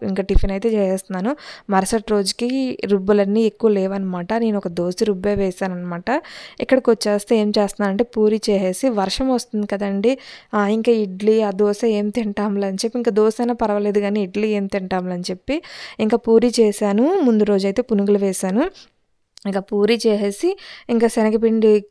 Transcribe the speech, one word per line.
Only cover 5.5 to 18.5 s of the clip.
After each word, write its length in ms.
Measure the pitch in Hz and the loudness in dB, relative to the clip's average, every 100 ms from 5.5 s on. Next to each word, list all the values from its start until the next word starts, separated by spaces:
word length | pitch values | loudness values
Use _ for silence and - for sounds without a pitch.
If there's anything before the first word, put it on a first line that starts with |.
| 185 190 180 180 175 220 285 - - - - | -2 -6 -6 -8 -8 -2 -4 -4 -20 -18 -8
ఇక్కడికి 280 | - 262 247 | 0 2 2
వచ్చేస్తే 480 | 226 214 208 - 226 | 0 0 -2 0 0
ఏం 120 | 208 | 2
చేస్తున్నానంటే 540 | 214 202 - 202 196 | 0 0 -2 -2 0
పూరి 380 | 233 220 214 220 - | -2 2 2 2 0
చేసేసి, 400 | 196 185 185 269 | 0 0 0 -2
వర్షం 400 | 208 190 - 262 | 0 -2 -2 0
వస్తుంది 380 | 247 - 214 208 | 0 -2 -6 -4
కదండి, 500 | 202 202 196 226 262 - - - | -4 -4 0 0 0 -6 -20 -4
ఆ, 140 | 214 202 | -2 0
ఇంకా 240 | 220 233 | 0 2
ఇడ్లీ, 500 | 226 202 185 208 220 | 2 0 0 2 4
ఆ 100 | 208 | 2
దోశ 300 | 190 208 202 233 | 0 0 2 0
ఏం 240 | 208 208 | 0 -2
తింటాంలే 580 | 233 208 208 208 202 196 | -2 -4 -4 -2 -2 -2
అని 100 | 190 226 | -2 -4
చెప్పి, 120 | 240 | -2
ఇంకా 140 | 240 | 0
దోశ 260 | 202 220 240 | 2 2 2
అయినా 140 | 240 | -4
పర్వాలేదు 460 | 240 220 208 208 202 | -2 -2 0 0 0
కానీ 240 | 202 208 | 0 -2
ఇడ్లీ 240 | 185 202 214 | -2 -2 -2
ఏం 200 | 208 196 | -2 -2
తింటాంలే 460 | 202 185 185 180 | -6 -4 -4 -4
అని 100 | 180 185 | -6 -6
చెప్పి 300 | 185 - 302 - - - - | -8 -4 -6 -6 -18 -16 -4
ఇంకా 180 | 220 233 | 0 0
పూరి 340 | 226 226 240 233 | 4 4 4 4
చేశాను. 600 | 214 202 208 202 285 392 | 2 2 0 2 2 2
ముందు 240 | 254 214 | 2 2
రోజైతే 380 | 208 196 196 196 | 2 2 0 -2
పునుగులు 360 | - 202 202 202 | 0 0 2 2
వేశాను. 520 | 196 185 190 | 2 -2 -2